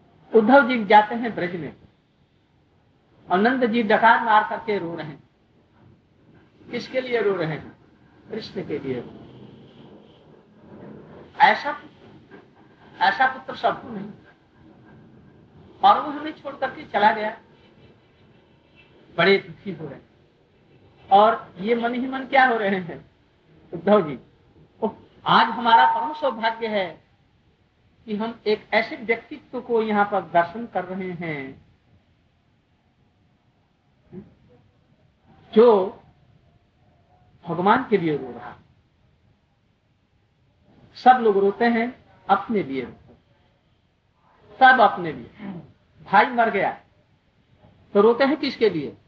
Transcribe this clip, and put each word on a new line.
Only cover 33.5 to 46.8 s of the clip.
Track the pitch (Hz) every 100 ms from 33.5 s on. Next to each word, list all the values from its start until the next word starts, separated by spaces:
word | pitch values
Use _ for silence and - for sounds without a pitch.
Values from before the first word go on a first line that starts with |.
| _ _ _ _ _ _ 185 - _ _ _ _ _ _ _ _ _ _ _ _
जो | 214 240 208 190 - _ _ _ _ _ _ _ _ _ _ _ _ _ _ 170
भगवान | 165 190 247 262
के | 202
लिए | 165 143
रो | 131
रहा। | 117 - - _ _ _ _ _ _ _ _ _ _ _ _ _ _ _ _ _ _ _ _ _ _ - -
सब | 254 254
लोग | 226 196
रोते | 196 - 233
हैं | 226 240 - _ _ -
अपने | 202 - 214
लिए, | 139 131
रोते, | 117 110 - _ _ _ _ _ _ _ _ _ _ _ _ _ _ -
सब | 262 262
अपने | 202 - 170
लिए। | 127 113 - 202 180 - _ _ _
भाई | - 196 254
मर | 240 226
गया | 202 147 -